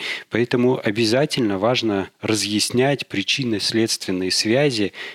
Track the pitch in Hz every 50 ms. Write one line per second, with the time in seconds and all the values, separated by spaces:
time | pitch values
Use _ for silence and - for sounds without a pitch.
0 | - - - - - - - 107 120 - - 120 120 127 127 - - 113 101 113
1 | 117 107 113 131 151 151 - 143 120 104 101 92 101 117 127 - 117 110 101 98
2 | 92 - - _ - - 110 104 101 101 107 104 - - - 123 131 143 143 -
3 | - - - 101 98 - - - 131 120 110 98 - - - 113 113 110 - -
4 | - - 92 90 92 92 - - - 107 117 135 147 147 123 107 101 90 - -
5 | - -